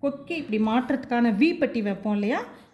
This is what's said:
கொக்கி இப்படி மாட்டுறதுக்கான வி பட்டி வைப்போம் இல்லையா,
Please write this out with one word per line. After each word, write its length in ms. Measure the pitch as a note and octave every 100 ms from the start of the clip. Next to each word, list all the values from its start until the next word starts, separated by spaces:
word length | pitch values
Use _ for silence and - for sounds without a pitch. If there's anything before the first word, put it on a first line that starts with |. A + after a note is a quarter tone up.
கொக்கி 300 | C#4 C#4 -
இப்படி 280 | E4 C#4 G#3+
மாட்டுறதுக்கான 760 | G#3+ A3+ B3 C#4 - A#3+ A#3+ G3+
வி 220 | D#4 E4+
பட்டி 220 | C4 A#3
வைப்போம் 320 | G3+ G3 G#3+
இல்லையா, 300 | G#3 G3+ C#4 B4 - -